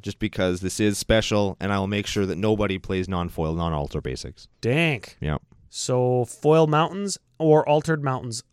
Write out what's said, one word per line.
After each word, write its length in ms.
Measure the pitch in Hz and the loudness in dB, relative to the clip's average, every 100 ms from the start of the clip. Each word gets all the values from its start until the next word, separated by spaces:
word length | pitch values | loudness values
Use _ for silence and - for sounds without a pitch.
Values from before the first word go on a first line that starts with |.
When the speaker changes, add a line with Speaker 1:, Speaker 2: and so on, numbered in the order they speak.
Speaker 1:
just 160 | 101 - | -10 -6
because 440 | 110 - 92 90 | -6 0 0 0
this 180 | 92 - | -4 0
is 180 | 107 101 | 0 0
special, 600 | - 110 - 104 98 - | 2 2 2 0 0 -2
and 140 | 98 | -2
I 60 | 101 | -2
will 80 | 95 | 0
make 200 | 104 - | -2 -2
sure 180 | 107 95 | -2 -2
that 120 | 82 | 0
nobody 400 | 107 107 101 95 | 0 0 0 -2
plays 320 | - 95 92 | -2 -4 -2
non-foil, 440 | 90 87 - 80 | -4 -4 -4 -2
non-altar 460 | 82 85 76 71 76 | 0 -2 -2 -4 -6
basics. 480 | - 64 64 - - _ | -6 -8 -12 -18 -20 _
Speaker 2:
Dank. 560 | 113 147 160 120 - - | -2 0 0 -2 -8 -8
Speaker 1:
Yep. 220 | 76 73 - - _ | -4 -4 -6 -20 _
Speaker 2:
So 540 | - - 123 123 123 | -10 -2 0 2 0
foil 440 | 117 - 147 160 156 | -2 0 4 4 4
mountains 500 | 151 160 190 202 - _ - | 4 2 -2 -6 -8 _ -2
or 300 | 160 156 147 | 4 6 6
altered 340 | 151 156 156 | 0 2 -2
mountains 420 | 143 127 123 117 - | -2 -4 -6 -10 -14